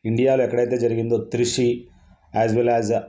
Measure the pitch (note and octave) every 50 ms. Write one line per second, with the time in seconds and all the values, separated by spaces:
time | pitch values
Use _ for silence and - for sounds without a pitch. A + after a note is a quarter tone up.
0 | - A2+ A#2 A#2 B2+ C3+ C3+ C3 B2 - A#2+ A#2+ B2 A#2+ B2+ A#2+ A#2 A2+ A2+ A2+
1 | A2+ A#2 A#2 A2 G#2+ - - A#2+ A#2+ A#2 - - B2 A#2+ A#2+ - - - _ -
2 | _ - - _ _ _ - A2 A2+ A2+ G#2+ B2 A#2+ A#2+ A#2+ A#2 A2 G#2 A#2 G2
3 | -